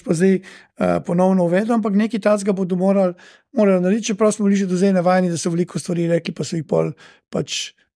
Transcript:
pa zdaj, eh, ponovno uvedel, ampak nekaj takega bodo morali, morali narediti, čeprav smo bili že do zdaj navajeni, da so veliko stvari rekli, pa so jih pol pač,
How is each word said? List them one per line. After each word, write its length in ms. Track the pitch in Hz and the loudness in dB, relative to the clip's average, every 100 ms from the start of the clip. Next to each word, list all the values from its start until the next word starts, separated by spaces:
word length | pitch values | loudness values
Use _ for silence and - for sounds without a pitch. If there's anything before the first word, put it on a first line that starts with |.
| - | -2
pa 80 | 165 | 2
zdaj, 240 | 190 190 | 2 2
eh, 600 | 190 - - - 180 175 | -2 -20 -18 -4 0 0
ponovno 400 | - 175 185 190 | 0 0 2 2
uvedel, 320 | 175 180 220 233 | 2 0 0 0
ampak 160 | 214 | 0
nekaj 320 | 196 220 226 | 0 0 -2
takega 320 | 208 208 196 190 | 0 0 0 -2
bodo 240 | 185 185 | -2 -2
morali, 340 | 190 196 185 180 - - _ | 0 2 0 -2 -14 -20 _
morali 320 | - 208 185 | 0 2 2
narediti, 300 | 180 220 208 | 2 0 -2
čeprav 180 | 202 214 | 0 0
smo 140 | 208 202 | 2 2
bili 80 | 196 | 2
že 20 | 196 | 0
do 80 | 180 | 0
zdaj 140 | 202 185 | 2 2
navajeni, 340 | 175 185 180 | 2 2 2
da 60 | 170 | -2
so 120 | 185 | -2
veliko 240 | 170 175 - | -2 -2 -6
stvari 280 | - 170 170 | -6 -4 0
rekli, 240 | 170 165 | -2 -2
pa 140 | 170 151 | -8 -6
so 80 | 170 | -6
jih 80 | |
pol 300 | 147 165 160 - - _ _ | -2 -2 -2 -6 -18 _ _
pač, 440 | - 151 - - - _ | -8 -6 -8 -10 -16 _